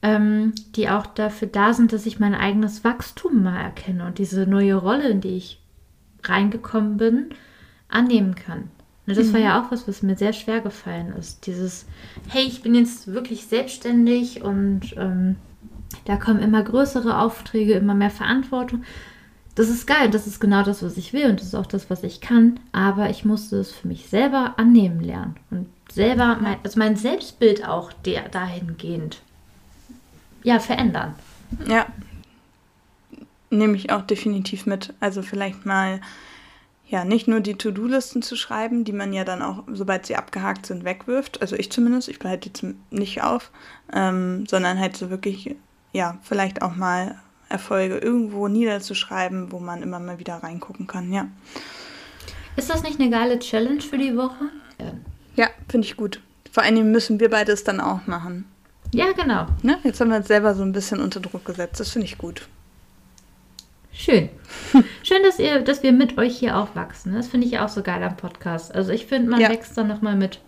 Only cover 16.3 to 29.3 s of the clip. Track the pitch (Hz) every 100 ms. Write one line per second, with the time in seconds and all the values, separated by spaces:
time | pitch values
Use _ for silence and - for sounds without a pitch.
16.3 | 214 214 214 208 240 277 262 233 - 226
17.3 | - - 226 214 202 202 202 202 202 -
18.3 | 262 262 254 247 247 - - - - -
19.3 | - - - 220 240 - 294 247 214 208
20.3 | 202 202 196 196 202 175 170 180 262 285
21.3 | 196 - 220 190 196 - 180 180 - -
22.3 | 240 233 240 - - 196 196 208 208 214
23.3 | 214 - 202 190 - 175 170 - 196 277
24.3 | 269 247 - 233 233 196 170 170 - -
25.3 | - _ 180 180 _ _ - 214 247 240
26.3 | 233 208 196 196 220 214 208 226 381 -
27.3 | - 226 208 - 165 175 - - 180 -
28.3 | 190 180 175 175 165 170 170 156 - _